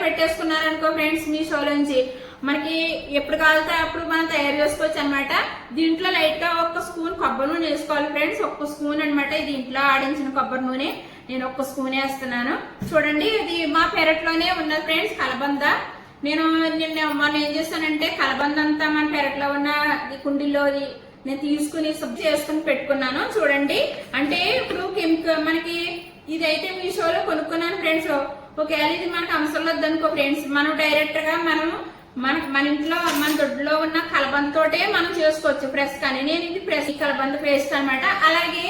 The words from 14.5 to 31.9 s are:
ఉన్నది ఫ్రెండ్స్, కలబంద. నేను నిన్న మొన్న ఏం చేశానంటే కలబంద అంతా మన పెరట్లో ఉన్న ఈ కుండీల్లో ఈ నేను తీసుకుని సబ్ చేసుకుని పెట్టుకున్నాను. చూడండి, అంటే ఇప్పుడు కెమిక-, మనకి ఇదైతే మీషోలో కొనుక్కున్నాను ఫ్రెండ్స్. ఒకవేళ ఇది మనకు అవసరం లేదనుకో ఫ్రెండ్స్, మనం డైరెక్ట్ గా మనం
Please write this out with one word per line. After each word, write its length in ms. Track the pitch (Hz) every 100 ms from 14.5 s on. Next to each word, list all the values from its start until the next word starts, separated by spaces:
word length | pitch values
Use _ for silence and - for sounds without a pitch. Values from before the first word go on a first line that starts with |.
| 359
ఉన్నది 240 | 302 311 311
ఫ్రెండ్స్, 260 | 320 427 -
కలబంద. 440 | 254 247 285 277 294 - - - - - 285
నేను 180 | 311 320 320 320 320
నిన్న 240 | 320 311 302 294
మొన్న 160 | 294 302
ఏం 60 | 294 302
చేశానంటే 480 | 320 330 311 302 330 349
కలబంద 360 | 269 262 285 302 302
అంతా 220 | 302 311 302
మన 100 | 302
పెరట్లో 320 | 294 277 277 285 285
ఉన్న 100 | 285 294 294 277 -
ఈ 20 | 269
కుండీల్లో 400 | 285 285 285 285 285 277
ఈ 40 | 277 - - - 262
నేను 140 | 277 294
తీసుకుని 460 | 294 302 320 311 302
సబ్ 180 | 269 233
చేసుకుని 380 | 330 294 - 311 311
పెట్టుకున్నాను. 520 | 262 - 269 254 277 415 427
చూడండి, 420 | 294 277 285 403 587 - - 254
అంటే 200 | 285 339 381 523
ఇప్పుడు 220 | - 339 370 381
కెమిక-, 400 | 330 320 330 311 311
మనకి 300 | 330 339 339 349 339 - - - 320
ఇదైతే 320 | 320 320 370 370
మీషోలో 420 | 370 415 330 339 -
కొనుక్కున్నాను 500 | 311 311 330 339 381
ఫ్రెండ్స్. 260 | 330 320 320 285 277 - - -
ఒకవేళ 300 | 302 311 302 349
ఇది 100 | 349 339
మనకు 160 | 339 320
అవసరం 280 | 302 302 320
లేదనుకో 400 | 294 311 320 320 311
ఫ్రెండ్స్, 280 | 277 294 269 285
మనం 140 | 302 311
డైరెక్ట్ 400 | 302 294 302 311 311
గా 80 | 330 330
మనం 200 | 311 320 415 -